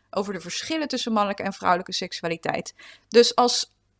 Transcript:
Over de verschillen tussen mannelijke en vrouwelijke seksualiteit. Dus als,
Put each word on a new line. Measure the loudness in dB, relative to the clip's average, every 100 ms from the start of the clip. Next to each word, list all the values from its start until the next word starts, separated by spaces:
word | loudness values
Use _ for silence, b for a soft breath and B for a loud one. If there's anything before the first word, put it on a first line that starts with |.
| b
Over | -4 -4
de | -6
verschillen | -8 -8 -4 -4 -2
tussen | -4 -2
mannelijke | 0 0 -2
en | -6
vrouwelijke | -2 2 2 0
seksualiteit. | -8 -8 -6 -6 -4 -4 -6 -8 B B B B
Dus | 6 6
als, | 4 2 2 -4 _ _ _